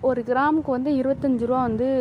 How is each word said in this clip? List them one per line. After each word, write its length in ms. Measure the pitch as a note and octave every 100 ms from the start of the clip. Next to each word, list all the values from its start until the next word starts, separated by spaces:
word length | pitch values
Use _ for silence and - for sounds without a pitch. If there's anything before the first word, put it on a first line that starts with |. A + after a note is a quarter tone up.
| C4+
ஒரு 120 | B3 A#3
கிராமுக்கு 420 | B3+ D4 D#4 D4 B3
வந்து 160 | C4+ C#4
இருபத்தஞ்சு 480 | C4 C4+ C#4 B3 A#3
ரூபா 100 | B3+ B3
வந்து 200 | A3 C4 C4